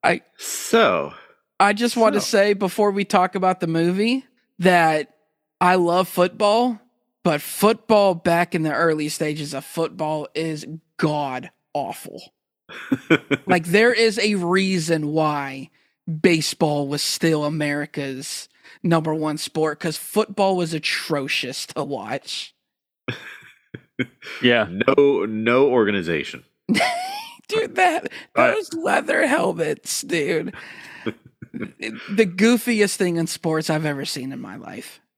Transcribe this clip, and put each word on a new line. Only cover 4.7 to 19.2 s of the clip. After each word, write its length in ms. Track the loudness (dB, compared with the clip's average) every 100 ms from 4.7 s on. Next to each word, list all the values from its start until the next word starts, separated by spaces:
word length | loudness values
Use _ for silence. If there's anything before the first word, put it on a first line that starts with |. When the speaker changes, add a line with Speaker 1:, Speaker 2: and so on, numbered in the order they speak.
| 6 4 2 -2 _ _ _ _ _
Speaker 1:
I 140 | 2 4
love 320 | 4 2 0
football, 720 | 2 0 2 2 4 2 -2 _ _ _ _
but 180 | 0 0
football 760 | -4 2 2 2 _ 4 4 2
back 380 | 2 2 2
in 100 | 0
the 100 | -2
early 340 | 2 2 2 -2
stages 440 | -2 -4 -4 -8
of 100 | -10 -8
football 600 | -4 -4 -4 -4 -4 -6 -6
is 300 | -4 -6 -10 -14 _ -2
god 540 | 0 0 -4 -6 -10 _ _
awful. 480 | -8 -6 -10 -14 -18 -20 _ _ _ _
Speaker 2:
<laughs> 320 | -18 -6 -6 0 0 0 -6 0
Speaker 1:
Like, 200 | 0 2
there 280 | 2 4
is 240 | 4 2 2
a 160 | 0 0
reason 720 | 0 0 2 0 0 0 0
why 560 | 0 0 0 -6 -10 -14 _ _ _ -8 2
baseball 680 | 4 4 0 0 0 0 -2
was 140 | -4
still 440 | -4 0 2 2 0
America's 1040 | -2 -2 -4 -6 -8 -8 -8 -10 -12 -14 _ -20 -6
number 320 | 0 2 2
one 240 | -2